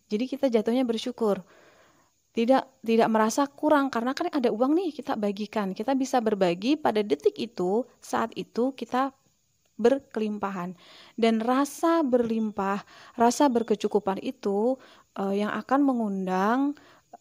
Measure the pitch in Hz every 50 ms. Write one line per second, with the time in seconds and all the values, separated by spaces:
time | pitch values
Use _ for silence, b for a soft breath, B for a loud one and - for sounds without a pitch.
0 | _ - 214 208 254 262 277 262 285 269 226 220 208 226 233 262 262 233 226 220
1 | - 254 240 - 226 208 196 190 b b b b b b b b b b b b
2 | b b _ _ _ _ _ 226 233 233 262 262 - - _ _ - 226 226 226
3 | 220 226 220 220 214 220 - 285 277 277 - - 302 302 302 277 277 269 - 226
4 | 233 254 269 - 330 349 - 294 240 226 208 208 254 277 311 349 392 311 - -
5 | - 277 262 226 208 208 196 208 214 - - 220 202 185 185 - 214 269 277 262
6 | 269 - - 247 220 220 214 190 190 175 175 180 208 262 311 302 - 247 214 214
7 | 208 208 285 - - 415 - - 233 220 - - 180 180 202 233 262 - _ _
8 | - - 254 226 226 226 - 196 175 - - 220 240 269 269 - 233 - - 254
9 | 269 277 - _ _ _ _ _ _ _ _ _ _ _ _ - 214 240 269 277
10 | - _ - 220 220 214 208 202 202 196 196 185 175 185 175 B B B B B
11 | B B B - 226 226 226 220 220 247 254 269 285 277 - - 339 330 330 330
12 | 311 247 247 240 233 226 226 226 220 214 202 208 190 196 196 202 B B B B
13 | B B B 240 233 240 247 - 294 277 233 233 226 - 214 - - 202 - 202
14 | - 190 190 208 - 254 - _ - 202 196 202 220 247 262 262 B B B B
15 | B _ - - 196 196 196 202 208 208 - 214 - - 254 285 285 269 254 233
16 | 220 202 196 190 190 180 185 185 196 214 240 262 277 294 285 B B B B B
17 | B _ - -